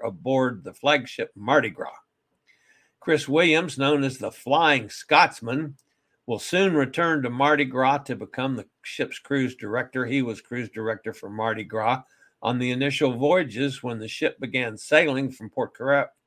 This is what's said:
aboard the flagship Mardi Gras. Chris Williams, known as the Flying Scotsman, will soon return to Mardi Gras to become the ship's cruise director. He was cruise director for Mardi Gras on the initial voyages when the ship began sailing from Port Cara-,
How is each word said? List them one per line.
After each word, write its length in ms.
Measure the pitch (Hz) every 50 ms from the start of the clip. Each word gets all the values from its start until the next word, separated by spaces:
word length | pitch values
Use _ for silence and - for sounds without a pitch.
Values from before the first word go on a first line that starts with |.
| 117
aboard 600 | 117 95 82 - 127 135 135 131 123 117 98 78
the 100 | 98 92
flagship 580 | - - 139 151 143 117 - - - 113 - -
Mardi 360 | 104 101 113 139 151 120 110
Gras. 180 | 82 - - - - - _ _ _ _ _ _ _ _ _ _ _ _ _ _ _ _ _ _ _ _
Chris 280 | - - 165 143 - -
Williams, 520 | 135 156 180 170 156 160 180 165 131 135
known 240 | 139 139 151 143 139
as 160 | 135 131 -
the 120 | 104 104
Flying 560 | - - - 120 135 156 170 151 143 127 110 101
Scotsman, 920 | - - - - 151 156 175 147 - - - 113 123 143 160 151 139 _ _ _ _ _ _ _ _ _ - -
will 100 | 117 104
soon 380 | - - - 180 196 196 170
return 480 | 151 135 120 - - 170 165 160 147 131
to 60 | 123
Mardi 340 | 120 123 139 147 151 143 147
Gras 320 | 131 127 127 131 131 139 139 139
to 120 | - 127
become 400 | 101 104 - - - 127 135 131
the 120 | 113 98 _ _ _ -
ship's 340 | - - - 131 - - -
cruise 380 | - - 143 139 131 123 127
director. 500 | - - 104 107 123 123 127 - 131 127
He 160 | 117 139 139
was 200 | 127 117 110 -
cruise 280 | - - 123 120 120 104
director 420 | - 113 110 110 110 107 - 113
for 180 | 101 - - 98
Mardi 340 | 104 107 110 113 110 110 107
Gras 400 | - 107 110 107 113 123 131 131 _ _ _ _ _ _ - -
on 160 | 113 120 123
the 100 | 123 123
initial 440 | 123 127 135 143 139 - 151 135 123
voyages 680 | 117 131 147 175 185 170 131 104 113 135 143 135 -
when 160 | - 127 117 110
the 100 | 110 113
ship 320 | - - 156 147 - -
began 380 | - 117 98 131 127 117 107 107
sailing 540 | - - 151 156 175 151 135 131 139 127
from 180 | - - 110 107
Port 260 | - - 123 - _
Cara-, 360 | - 120 135 139 143 127 - _ _ _